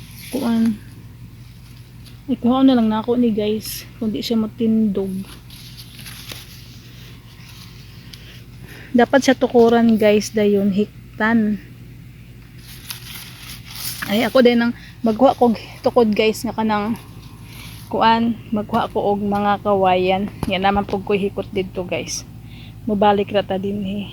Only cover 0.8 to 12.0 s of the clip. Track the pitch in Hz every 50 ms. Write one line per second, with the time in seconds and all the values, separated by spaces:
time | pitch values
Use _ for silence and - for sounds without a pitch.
0.8 | - - - - - - - - - - - - - - - - - - - -
1.8 | - - - - - - - - - - 247 - - 233 254 269 269 269 262 240
2.8 | 220 214 214 220 220 247 240 247 247 233 208 208 208 208 214 214 - - - -
3.8 | - - - - 233 220 208 - - - 226 226 214 220 - - 226 226 220 220
4.8 | 220 208 190 208 196 190 190 190 190 - - - - - - - - - - -
5.8 | - - - - - - - - - - - - - - - - - - - -
6.8 | - - - - - - - - - - - - - - - - - - - -
7.8 | - - - - - - - - - - - - - - - - - - - -
8.8 | - - - 240 233 - - 269 - 277 254 - 269 233 - 240 233 233 233 233
9.8 | 233 233 220 202 220 208 208 214 208 - 208 214 208 208 202 196 196 208 185 202
10.8 | 214 - - - - - - - 214 220 233 226 214 214 208 190 - - - -
11.8 | - - - -